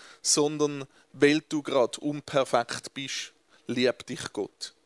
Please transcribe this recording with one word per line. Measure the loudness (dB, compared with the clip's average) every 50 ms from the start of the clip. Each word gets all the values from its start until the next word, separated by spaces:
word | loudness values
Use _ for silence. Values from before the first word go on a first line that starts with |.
| -20 -20 -16 -6
sondern | -2 0 2 2 2 2 0 0 -2 -2 -2 -4 -10 -14 _ _ _ _
weil | 0 4 6 6 6 4 0 -2
du | -6 -4
gerade | -2 2 2 4 4 2 0 -4
unperfekt | -6 -4 -4 -6 -6 -2 0 0 2 2 2 0 0 0 -6 -10 -10 -12 -10
bist, | -10 -8 -8 -8 -8 -10 -12 _ _ _ _ _ _ _ -4
liebt | 0 2 2 2 0 -2 -6 -12
dich | -10 -10 -10 -8
Gott. | -6 -8 -8 -8 _ -14 -16 -16 -16 _ _